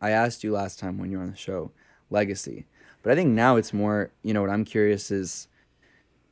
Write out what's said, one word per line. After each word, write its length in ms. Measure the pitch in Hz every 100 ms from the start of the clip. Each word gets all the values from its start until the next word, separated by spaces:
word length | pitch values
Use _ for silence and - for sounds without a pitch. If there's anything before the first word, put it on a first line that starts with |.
I 80 | 104
asked 320 | 110 117 -
you 80 | 110
last 280 | 101 98 -
time 180 | 95 98
when 120 | 92
you 60 | 95
were 60 |
on 60 | 90
the 60 | 90
show, 340 | - 95 - _ _ _ -
legacy. 560 | 104 101 98 - - - _ - _
But 120 | 110
I 20 | 147
think 140 | 165
now 260 | 113 123 120
it's 160 | -
more, 400 | 104 104 104 95 _
you 100 | 107
know, 80 | 107
what 80 | 98
I'm 160 | 104 107
curious 440 | 110 104 101 -
is 360 | 98 90 - - _ _ _ _ _ _ _ _